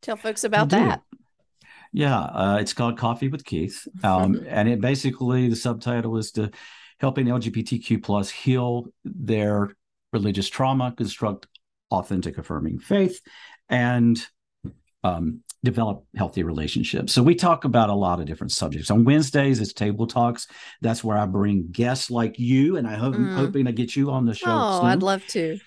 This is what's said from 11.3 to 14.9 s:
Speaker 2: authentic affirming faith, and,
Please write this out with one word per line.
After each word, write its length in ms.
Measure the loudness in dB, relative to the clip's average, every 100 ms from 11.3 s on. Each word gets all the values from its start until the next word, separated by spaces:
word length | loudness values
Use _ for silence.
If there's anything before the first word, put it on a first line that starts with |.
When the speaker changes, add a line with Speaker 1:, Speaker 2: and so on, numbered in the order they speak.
| -4 -12 -20 _ _ _
Speaker 2:
authentic 460 | -4 -2 -4 -4 -8
affirming 420 | -8 -6 -4 -6
faith, 420 | -2 2 2 -2 -18 -20 -20 -20 _
and, 540 | 0 2 4 4 2 -2 _ _ _ -18 -18 _